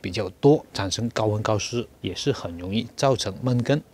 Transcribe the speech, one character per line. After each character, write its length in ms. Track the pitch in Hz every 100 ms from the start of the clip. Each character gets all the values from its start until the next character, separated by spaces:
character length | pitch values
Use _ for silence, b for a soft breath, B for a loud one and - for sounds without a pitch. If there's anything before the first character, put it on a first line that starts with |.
比 100 | -
较 160 | 92 95 -
多， 240 | 143 156 -
产 180 | - 98
生 160 | - 117
高 160 | - 110
温 160 | 107
高 160 | 107 107
湿， 280 | - 120 110 -
也 140 | -
是 180 | 87 -
很 240 | 123 - 85
容 180 | 87
易 140 | 107 113 -
造 180 | 139
成 180 | 123 107 98
闷 200 | 127 123
根 180 | 117 147 -